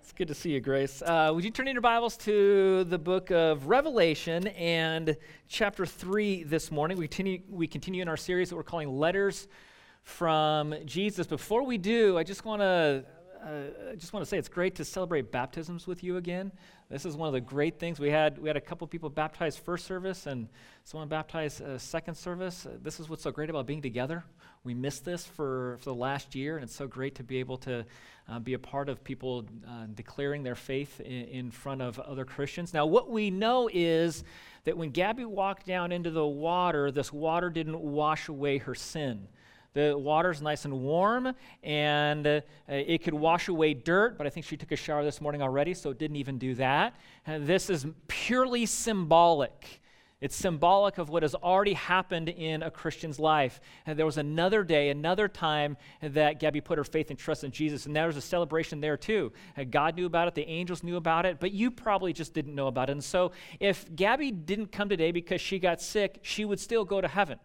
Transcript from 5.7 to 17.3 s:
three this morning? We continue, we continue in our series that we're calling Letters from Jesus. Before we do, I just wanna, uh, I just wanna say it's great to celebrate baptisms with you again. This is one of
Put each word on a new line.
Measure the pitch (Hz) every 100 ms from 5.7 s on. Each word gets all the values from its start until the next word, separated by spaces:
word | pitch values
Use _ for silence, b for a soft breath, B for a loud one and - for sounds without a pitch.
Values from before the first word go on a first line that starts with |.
| 196 180
three | - 180 208 208 190
this | 156 156 -
morning? | 151 156 185
We | 156
continue, | - 190 185 -
we | 185 160
continue | 147 175 185
in | 180
our | 156
series | - 180 180
that | 175
we're |
calling | 151 170 147
Letters | 131 156 190 196 190 - B B B B B
from | - - 170 156 156 151 151 151
Jesus. | 151 143 208 202 170
Before | 147 - 220
we | 269 240
do, | 180 233 214 180
I |
just | 165 196
wanna, | 220 208 196 180 156 139 127 - - -
uh, | 156 151 143 - -
I | 202
just | -
wanna | 208 156
say | 185
it's | 135
great | - 180 180
to |
celebrate | 156 - 180 165 127
baptisms | 127 131 - 160 175 -
with | 180
you | 180 180
again. | 175 180 196 - B B B
This | 135
is | 175 147
one |
of | 160